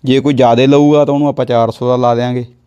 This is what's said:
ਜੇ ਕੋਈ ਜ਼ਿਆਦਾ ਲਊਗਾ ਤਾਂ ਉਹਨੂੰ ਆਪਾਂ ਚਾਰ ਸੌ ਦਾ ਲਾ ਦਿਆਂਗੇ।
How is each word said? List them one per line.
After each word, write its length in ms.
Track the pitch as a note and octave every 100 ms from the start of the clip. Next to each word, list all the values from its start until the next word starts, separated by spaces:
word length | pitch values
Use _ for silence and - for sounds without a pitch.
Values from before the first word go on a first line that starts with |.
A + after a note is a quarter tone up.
ਜੇ 160 | C3+ C3+
ਕੋਈ 140 | C3+
ਜ਼ਿਆਦਾ 320 | C3 B2 A#2 C3+
ਲਊਗਾ 400 | C#3+ D3 D3 D3
ਤਾਂ 80 |
ਉਹਨੂੰ 140 | C#3+ D3
ਆਪਾਂ 180 | C3+ B2
ਚਾਰ 260 | A#2+ A2+
ਸੌ 160 | - B2
ਦਾ 80 | B2
ਲਾ 200 | B2 A#2
ਦਿਆਂਗੇ। 300 | B2 B2 A#2+ _